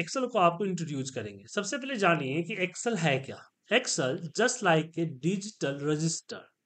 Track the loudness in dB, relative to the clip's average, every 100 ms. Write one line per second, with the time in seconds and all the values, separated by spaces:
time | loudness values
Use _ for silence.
0 | -4 -2 0 4 4 4 -2 -2 -4 -4
1 | -4 -6 -8 -10 -8 -4 -4 -4 -4 2
2 | 4 4 2 -2 -2 -2 -4 -2 -2 2
3 | 2 2 -2 -12 -16 _ 2 2 2 0
4 | 0 -2 -4 0 0 2 4 4 2 -2
5 | -4 -2 -2 -2 -4 -4 -4 -2 0 0
6 | 0 -2 -8 -14 -16 _